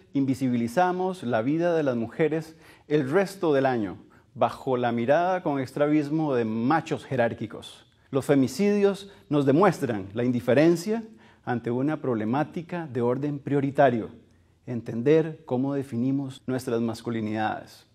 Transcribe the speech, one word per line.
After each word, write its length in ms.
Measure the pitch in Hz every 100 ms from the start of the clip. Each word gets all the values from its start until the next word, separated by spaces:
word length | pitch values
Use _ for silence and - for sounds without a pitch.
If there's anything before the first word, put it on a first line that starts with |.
| -
invisibilizamos 1120 | 139 135 123 131 120 117 175 180 180 185 180
la 180 | 120 117
vida 320 | 123 160 175
de 80 | 160
las 140 | 143 120
mujeres 580 | 113 - 156 160 160 - - - -
el 240 | 151 131
resto 420 | 180 185 - 165
del 140 | 139 131
año, 300 | 123 98 - - _ _
bajo 420 | 110 117 - 135 123
la 160 | 120
mirada 500 | 117 117 156 180 185
con 160 | 170 139
extravismo 800 | 127 147 147 151 143 160 151 127
de 80 |
machos 600 | 110 113 120 160 - 139
jerárquicos. 800 | - 127 117 101 - - - - _ _ _
Los 140 | 131 -
femicidios 840 | 143 123 - 202 208 196 196 - - -
nos 160 | 147
demuestran 600 | 139 143 202 - 131 107 98
la 80 | 117
indiferencia 800 | 123 120 127 123 165 170 214 226 220 - - _
ante 280 | - 120 117
una 280 | 123 143 151
problemática 840 | 131 113 107 135 147 180 165 175 156
de 140 | 120
orden 400 | 120 131 147 143
prioritario, 680 | - 139 139 135 135 120 92 - _ _ _ _ -
entender 800 | 117 117 117 127 160 160 151 -
cómo 260 | 127 135
definimos 680 | 139 135 117 131 139 135 - -
nuestras 360 | 127 123 117
masculinidades. 1040 | 117 113 - 113 107 107 107 87 - - _